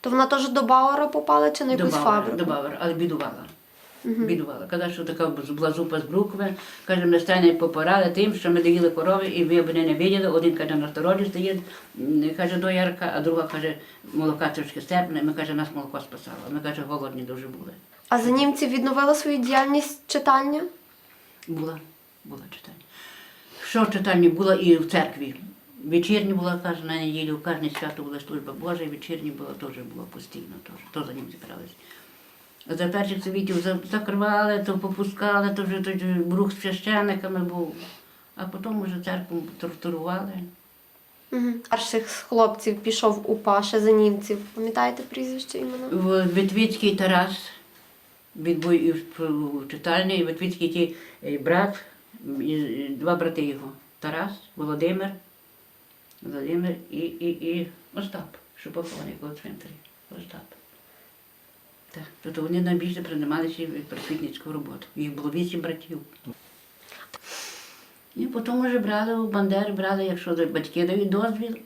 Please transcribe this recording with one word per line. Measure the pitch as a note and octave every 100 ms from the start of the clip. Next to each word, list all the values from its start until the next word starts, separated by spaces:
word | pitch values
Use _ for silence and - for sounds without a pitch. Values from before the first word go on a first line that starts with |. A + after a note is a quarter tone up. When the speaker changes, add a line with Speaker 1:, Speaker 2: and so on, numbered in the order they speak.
Speaker 1:
То | B3+
вона | B3+ C4
теж | C#4 C4+
до | B3
Бауера | A#3 C4 C4 C#4+ D4
попала | D4+ - D4 D4+
чи | D4 C4+
на | B3+
Speaker 2:
До |
Speaker 1:
якусь | B3+ -
Speaker 2:
Бауера, | A#3 G#3
Speaker 1:
фабрику? | G#3+ F3
Speaker 2:
до | E3
Бауера, | C#3+ C#3+ D3
але | E3+
бідувала. | E3 E3+ D#3 C#3 - - - _ _ - -
Speaker 1:
Мгм. | A#3+ A3+ A3+
Speaker 2:
Бідувала. | F3 D3 B2+ F#3
Казала, | F3 F3
що | F3
така | E3 E3 D#3+
бу-, | C#3+ C3+
була | D3 D#3+
зупа | D#3 D#3+ D#3
з |
брукви. | D3 F3+ G3+ G3 G3 F#3+ - - -
Каже, | F#3 F3
«Ми | E3+
стане | E3+ F3+ F3
попирали | E3+ E3 D#3 D#3+ G3 F3+
тим, | F3 G#3+ G3
що | F3+
ми | E3+
доїли | E3+ F3 E3+
корови, | E3 E3 F#3+ F#3+
і | E3
ви | E3 E3+
б | D#3+
не | E3 E3
виділи». | D3 F#3 G3 F#3+
Один, | E3 E3 D#3+
каже, | D#3 D#3
на | D3+
сторожі | D#3 E3 F#3+ G3+
стоїть, | F3+ F#3+ F#3+ - - - -
м, | C3 D3+ D3+ D#3+
каже, | F3 F3
доярка, | F#3 F#3 F3+ F3 F3 -
а |
друга, | D3+ E3
каже, | D#3 D#3 D#3 C#3+ - - -
«Молока | D3+ D#3 D3+ D#3
трошки | - C#3+ D3+
стерпне». | C#3+ F3+ F3 D#3
Ми, | D3+
каже, | D3+ D#3
«Нас | D3+ D3+ C#3+
молоко | C#3 C#3+
спасало». | - B2+ - A2+ A#2
Ми, | D3
каже, | D3 D3 C#3
«Голодні | D3 C3+ B2+
дуже | B2 B2+ C3+
були». | B2+ - - _ - -
Speaker 1:
А | A#3+
за | A#3
німців | B3+ C#4+ C#4+ C#4
відновила | B3+ B3+ C4+ C#4 D4+
свою | D4 C#4+
діяльність | A#3+ C4+ C4+ D4 D4 - -
читання? | C#4+ C#4+ C4+ C#4 D4 F4 - _ _ _ - _ _ -
Speaker 2:
Була, | D#3+ D#3+ D#3+ D3 _ _ _ -
була | C#3 -
читання. | - - - - - - - - - - -
Що | - A3+ G#3
читання | G3 G3 F3+ E3+
була | E3 F#3+ F#3+
і | F#3 D#3+
в | D#3+
церкві. | F3+ D#3 C#3 C#3 C3+ - - _ -
Вечірня | D3+ E3+ E3+ G#3 G3 F#3+
була, | F3+ F3
каже, | F3+ E3
на | D#3+
неділю, | D#3+ D#3 D#3 D#3 D3+
кожне | F3 D3+ D3+ -
свято | D#3 D3
була | C#3+ C#3+ -
служба | D3+ C#3
Божа, | B2+ E3+ F3
і | D#3+
вечірня | D3 - D#3+ D3+ C#3
була, | C#3 -
теж | C#3 B2+
була | B2+ - -
постійно, | - - - - -
теж, | - - -
теж | - -
за |
ним | C3 B2+
зібралися. | - - - - - - - - - - _ _ _ -
А | E3
за | F3
перших | G3+ G3 F#3+
совітів | F#3+ F#3+ F#3+ F3
за-, | F3+ F#3 -
закривали, | G#3+ G#3 G3 G#3 G#3 G#3 G3+ G3
то | F#3
попускали, | F#3+ F#3+ G3+ - G#3 G3+ G3+
то | G3
вже | F#3+ F#3
той | F#3 F#3+ F#3 F3+ E3+
брух | F#3 G3+
з | -
священиками | G3 F#3 - G#3+ G#3 F#3+ F#3+ F#3
був. | F3 F3 E3 - F3 - _ _ _ -
А | F#3
потім | F#3 G#3+ G#3+
вже | F#3+ F3+ F3+
церкву | F#3 F3+ E3+ D#3 -
тортурували. | E3+ E3 F3 E3 E3 F#3 G3+ F#3+ F3 - _ _ _ _ _ _ _
Speaker 1:
Мгм. | B3+ A#3+ A#3 -
Перших | A3+ - A3+ A3
з | -
хлопців | - A#3 A3 G#3+ - G#3
пішов | A3+ A3 A3+ G#3 -
упа, | G#3+ - G3+
ще | G3+ A3
за | G#3+
німців. | G#3+ G#3+ G3+ G3+ G#3 -
Пам'ятаєте | - A3+ A3 B3 B3
прізвище, | B3+ C4 C4 C4 C4 C4+
імена? | B3+ B3+ B3+
Speaker 2:
В-, | F#3+ F#3 F#3+ F3+
Витвіцький | F3 F#3+ G3 A3+ - G#3 G3
Тарас, | F#3 F3+ F#3+ - - - - - - _ _ _ _ -
він | E3 D#3+
був | E3+
і | E3+ E3
в, | D#3+ - -
в | D#3+ D3+ D3 C#3+ C3+
читальні, | D3 - G#3+ F#3 F3
і |
Витвіцький | E3 D#3+ F#3 F3 E3
ті, | F3 E3+ - - -
е, | - C#3+
брат, | D3 F3 G3+ G3+ - - _ - - -
і, | D3+
і | D#3 C#3+ B2 C#3
два | C3+ D#3 F3
брати | E3 D#3+ D3
його. | C3+ C3+ - _ _
Тарас, | D#3 D#3+ G3 - - -
Володимир, | D3+ D3+ E3 F#3 G3 G3 _ _ _ _ _ _ _ _ _ _
Володимир | - C#3+ C#3 E3+ F3+ E3+ -
і, | D3
і, | E3 - E3+
і | E3+ E3 F3 F3 - _
Остап, | - G3 F3+ D3 - _ -
що | -
похований | E3 E3 D#3 D3+ -
коло | D3 D3
цвинтаря. | G3 G3+ - - _ _ _
Остап. | - F2 F3 - - _ _ _ _ _ _ _ _ _ _ _ _ _
Так, | - D#3 -
тобто | D#3+ D#3+
вони | D#3+ F3
найбільше | F3+ F3 F3+ F3+
приймалися | D#3+ D3+ D3 D#3+ E3 E3 D#3+
в | D3 D3
просвітницьку | B2 - D#3+ D3+ - D#3
роботу. | D3+ C#3+ - - -
Їх | D3 C#3+
було | D3
вісім | D#3 F3 F3
братів. | D#3+ D#3+ - D#3 - - B2+ - - - _ _ - - - - - - - - - - - - _ -
І | E4+
потім | A#3+ A#3 B3 B3+
вже | A#3+
брали | G3+ G#3 A3 A3+
у | A3
Бандери, | G3+ G3 G3 G#3
брали, | G3 F#3+ G3 F#3+
якщо | F3 - E3+ E3
батьки | D#3+ D3+ E3+ F3
дають | G3 G3+
дозвіл, | G3 A3+ G#3+ A3+ A3+